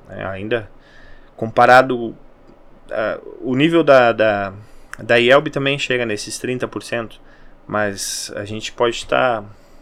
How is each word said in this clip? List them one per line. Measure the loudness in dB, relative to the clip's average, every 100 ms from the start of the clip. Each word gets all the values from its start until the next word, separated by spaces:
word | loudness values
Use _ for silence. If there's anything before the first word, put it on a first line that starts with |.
| -18
né? | -12 -10
Ainda | -8 -4 -6 -6 -18 _ -20 -20 -20 -20 -10
comparado, | -4 4 6 6 6 0 -6 -10 -20 -20 -20 -20 -20 -20 -12
ah, | -6 -6 -6 -12 -10
o | -4 0
nível | 2 4
da, | 6 6 6
da, | 4 2 0 -4 -10 -18 -20 -20 -8
da | 0 4
ielb | 6 4 2
também | -4 -4 -4
chega | -2 -2 -2
nesses | -6 -8 -8
trinta | -6 -6 -6
por | -8
cento, | -6 -6 -8 -14 -20 -20 -20 -20 -6
mas | -4 -4 -4 -8 -10 -10 -12
a |
gente | -10 -10 -8
pode | -2 -2 -2 -2
tá, | 0 0 -2 -8 -20 -20 -20